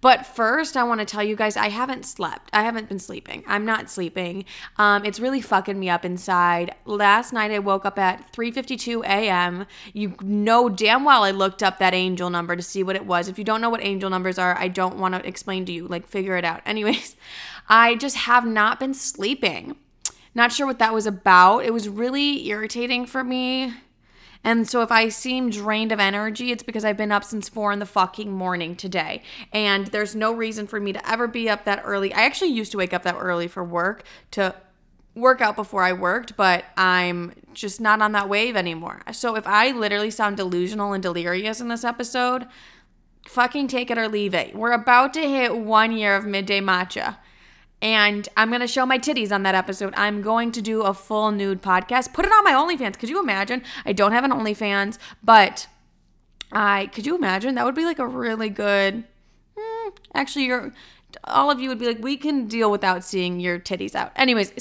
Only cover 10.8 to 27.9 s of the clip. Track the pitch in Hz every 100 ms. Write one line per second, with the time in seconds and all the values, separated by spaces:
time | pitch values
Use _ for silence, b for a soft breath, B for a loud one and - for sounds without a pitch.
10.8 | 214 240 285 262 202 196 190 190 202 185
11.8 | 190 185 185 180 180 175 170 175 175 196
12.8 | 185 190 185 175 175 185 214 220 233 226
13.8 | 202 196 190 185 185 185 180 180 185 180
14.8 | 185 180 185 185 - 180 - 190 180 170
15.8 | 180 175 - 202 190 185 170 165 - 214
16.8 | 208 277 - - B B B B B 220
17.8 | 233 233 277 254 - 240 233 220 214 233
18.8 | 262 269 - - 196 269 208 143 - 285
19.8 | _ _ - B B 240 240 240 277 240
20.8 | 226 220 214 190 - 180 180 226 247 226
21.8 | 214 202 240 269 285 285 - 208 214 240
22.8 | 240 247 247 269 247 254 254 262 262 233
23.8 | _ _ b b b b - 233 220 247
24.8 | 233 226 226 214 254 254 254 208 208 214
25.8 | 220 214 196 202 214 214 247 240 - 220
26.8 | 214 202 214 208 202 220 196 - 208 202
27.8 | 202